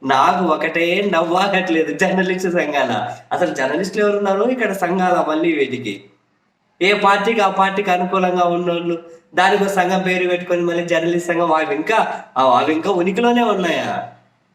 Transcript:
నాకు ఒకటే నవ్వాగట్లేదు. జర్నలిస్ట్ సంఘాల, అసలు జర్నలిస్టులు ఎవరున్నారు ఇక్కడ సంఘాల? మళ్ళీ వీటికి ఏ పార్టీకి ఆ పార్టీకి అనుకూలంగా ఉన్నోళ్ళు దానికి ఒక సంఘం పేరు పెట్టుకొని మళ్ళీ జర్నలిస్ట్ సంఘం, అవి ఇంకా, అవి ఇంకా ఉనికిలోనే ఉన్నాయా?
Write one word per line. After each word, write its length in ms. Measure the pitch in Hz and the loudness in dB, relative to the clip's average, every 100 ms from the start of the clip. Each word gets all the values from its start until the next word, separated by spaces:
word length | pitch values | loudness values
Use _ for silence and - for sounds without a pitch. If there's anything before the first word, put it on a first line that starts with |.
నాకు 400 | 131 135 160 185 | 0 2 4 2
ఒకటే 680 | 175 151 160 165 170 185 208 | 0 0 -2 0 0 0 0
నవ్వాగట్లేదు. 800 | 165 170 180 196 190 175 160 156 | 0 2 0 2 0 0 0 0
జర్నలిస్ట్ 600 | 147 185 185 180 180 185 | 0 0 0 0 -2 -2
సంఘాల, 640 | 170 151 147 123 107 - - - | 0 0 0 0 -2 -6 -10 -6
అసలు 220 | - 170 | -2 -2
జర్నలిస్టులు 480 | 147 131 156 190 214 | -2 -2 -2 -4 -2
ఎవరున్నారు 480 | 208 202 202 196 233 | 0 0 0 0 0
ఇక్కడ 220 | 254 214 | 0 -2
సంఘాల? 520 | 190 175 185 180 175 151 | 0 0 2 2 2 0
మళ్ళీ 240 | 156 170 | 0 0
వీటికి 520 | 147 127 123 107 98 - _ _ _ _ _ _ - | 0 0 -4 -8 -10 -14 _ _ _ _ _ _ -2
ఏ 100 | 185 | 0
పార్టీకి 480 | 202 196 196 226 226 | 2 2 2 2 2
ఆ 100 | 196 | 2
పార్టీకి 400 | 190 190 190 202 | 2 0 0 0
అనుకూలంగా 540 | 180 185 190 185 180 | 0 0 0 0 2
ఉన్నోళ్ళు 580 | 175 175 180 175 170 165 - - _ | 0 0 -2 -2 -4 -6 -8 -20 _
దానికి 280 | 170 185 202 | 0 2 2
ఒక 60 | 196 | 0
సంఘం 340 | 185 180 185 | 0 0 0
పేరు 260 | 180 180 180 | 0 0 0
పెట్టుకొని 320 | 180 180 175 | -2 -2 -2
మళ్ళీ 240 | 175 170 | 0 -2
జర్నలిస్ట్ 440 | 170 160 170 170 175 | 0 0 0 -2 -2
సంఘం, 240 | 165 170 | 0 0
అవి 220 | 156 151 | 0 0
ఇంకా, 500 | 143 160 226 - - - 131 | -4 0 0 0 -4 -6 0
అవి 360 | 131 123 135 | 4 4 2
ఇంకా 180 | 160 180 | 0 0
ఉనికిలోనే 520 | 180 180 190 240 240 | 0 0 0 2 2
ఉన్నాయా? 680 | 233 196 175 135 120 - - - _ _ _ | 2 0 -2 -2 -4 -6 -8 -14 _ _ _